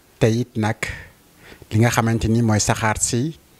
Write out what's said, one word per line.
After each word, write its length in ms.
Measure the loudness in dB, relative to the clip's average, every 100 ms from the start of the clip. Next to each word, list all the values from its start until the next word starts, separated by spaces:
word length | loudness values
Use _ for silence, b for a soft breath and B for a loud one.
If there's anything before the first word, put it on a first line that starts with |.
| _ 0
te 80 | 2
it 300 | 2 -2 -2
nag 200 | -2 -4 -8 -10 -18 _ _ B B B -2
li 60 | 2
nga 120 | 2
xamante 360 | 2 0 0 0
ni 140 | 2
mooy 160 | 2 2
saxaar 380 | 0 0 -2 -2
si 380 | -2 -2 -4 -8 _